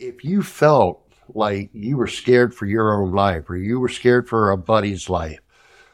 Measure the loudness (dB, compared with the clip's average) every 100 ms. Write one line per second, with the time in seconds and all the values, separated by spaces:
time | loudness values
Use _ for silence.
0 | -16 -12 -4 -4 -4 0 4 4 2 -2
1 | _ _ -12 -4 -4 -4 -8 -10 -6 -4
2 | -4 -4 2 4 4 -2 -4 0 0 0
3 | 0 0 0 0 -6 -8 -4 -2 -4 0
4 | 2 2 2 0 2 0 2 0 0 -4
5 | -4 -6 -6 -12 _ _ _ _ _